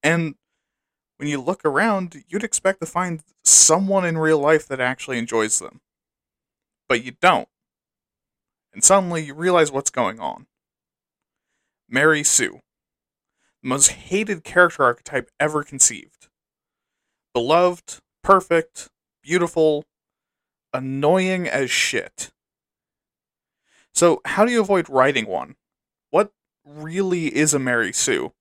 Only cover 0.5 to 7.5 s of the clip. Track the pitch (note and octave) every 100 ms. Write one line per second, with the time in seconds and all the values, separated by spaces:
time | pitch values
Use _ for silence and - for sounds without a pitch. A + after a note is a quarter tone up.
0.5 | _ _ _ _ _ _ _ D3 D3 C3
1.5 | F#3+ D#3 C#3 A3 G3 F3+ D#3 _ G3+ A3
2.5 | - F#3+ F#3+ E3 F3 F3+ E3 _ _ -
3.5 | - - D#3+ G3 G3 F3+ D#3+ D#3+ D#3 C#3+
4.5 | D#3 - C3+ B2 C3 - B2 A#2 A#2 A2
5.5 | - - - _ _ _ _ _ _ _
6.5 | _ _ _ _ B2 B2+ - F3+ E3 -